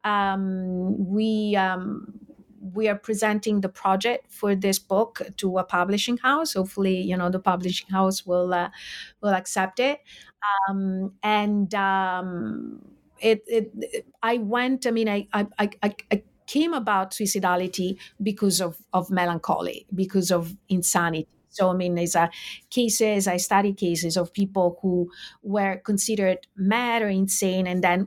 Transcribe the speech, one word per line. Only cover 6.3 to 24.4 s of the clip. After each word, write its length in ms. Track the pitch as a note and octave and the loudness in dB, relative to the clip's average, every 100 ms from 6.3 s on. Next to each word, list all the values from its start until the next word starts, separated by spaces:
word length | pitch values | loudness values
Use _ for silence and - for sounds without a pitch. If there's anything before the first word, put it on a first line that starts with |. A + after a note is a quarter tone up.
| C#4+ D#4+ | 2 0
Hopefully, 460 | F#3+ F#3+ - G3 F#3 | -2 -4 0 0 0
you 160 | F#3 F3+ | 0 0
know, 120 | F3 | 0
the 120 | F#3 | 0
publishing 480 | F#3+ F3+ F#3 F3+ - | 0 0 -2 -4 -2
house 360 | F#3+ F#3+ F#3+ | 2 2 0
will, 300 | F#3 F3+ F3+ | 0 0 2
uh, 160 | F3+ F3 - - - - _ | 0 -2 -8 -16 -16 -16 _
will 140 | G#3 | 0
accept 460 | F#3+ F#3 G3+ F#3+ G#3+ | 0 0 -2 -2 0
it. 180 | C4 D4 - - - _ G#3 G3 G3 | 0 -2 -10 -20 -20 _ -2 0 0
Um, 440 | G3 F#3+ F#3+ F#3+ - | -2 -2 -2 -6 -4
and, 500 | G#3+ G#3+ G#3 G#3 F#3+ | 0 0 2 0 0
um, 1080 | G#3 G3 F#3+ F#3 F3+ F3+ F3 A2 - A1+ A1 - - _ _ | 0 2 2 0 -4 -6 -6 -6 -8 -10 -14 -20 -20 _ _
it, 220 | A3 G#3+ A3 | 0 0 0
it, 240 | A3+ G3+ G#3 | -2 -2 -8
it, 260 | - - - _ | -8 -8 -10 _
I 160 | A3+ A#3+ | 0 0
went, 480 | G#3 A#3+ B3+ C4 B3 | 0 0 0 0 0
I 60 | |
mean, 160 | A3+ A3 | 0 2
I, 180 | G3+ G3+ | 0 -2
I, 140 | G#3 G#3 - | -2 -2 -2
I, 120 | G#3 - | -2 0
I, 120 | G#3 - - | -4 -4 -4
I 100 | G3+ - _ - | -4 -4 _ -4
came 260 | C#4+ E4 | 0 2
about 380 | D4+ G#3+ G3 F#3+ | 0 0 0 0
suicidality 880 | - G3+ G3 F#3 F3+ F#3 F#3 F#3 G3 - _ | -2 -2 0 2 2 0 -2 -4 -4 -12 _
because 380 | G#3 G3+ G3 F3 | -4 2 2 2
of, 160 | F3 E3 _ | -2 -6 _
of 180 | F#3 F3+ | -2 0
melancholy, 760 | F#3 F3 E3+ - D#3 - - - | 0 2 0 -2 -2 -2 -8 -8
because 380 | F#3+ F#3+ F#3+ F3+ | -4 0 0 2
of 260 | F3 E3+ F#3 _ | 0 0 -12 _
insanity. 580 | F#3 - F3+ E3+ D#3+ D#3 _ _ | 0 2 2 0 -2 -6 _ _
So, 220 | - F#3 | 0 2
I 40 | |
mean, 220 | F3+ F3+ F3 | 2 0 0
there's, 180 | F3 | 0
uh, 140 | E3+ E3+ - - - _ | 2 0 -2 -14 -16 _
cases, 560 | - A#3 - A3 G#3 G3 | 0 0 2 2 2 0
I 120 | F3+ | 0
study 340 | - G3+ G3+ | 2 2 2
cases 440 | G3 F3 E3 E3+ F3 | 0 0 0 0 -2
of 160 | F3 | -2
people 460 | - | -2